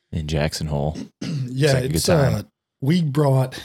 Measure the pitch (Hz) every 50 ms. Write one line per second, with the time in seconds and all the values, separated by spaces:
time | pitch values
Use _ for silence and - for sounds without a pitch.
0 | _ - - 82 76 76 82 73 76 78 - - 82 76 73 71 71 78 - -
1 | - - _ - - - 160 135 127 120 127 135 151 147 135 127 127 135 156 160
2 | - 190 175 151 135 120 110 104 98 _ _ _ _ _ _ - 131 139 175 185
3 | 165 143 131 156 147 139 135 131 127 131 - -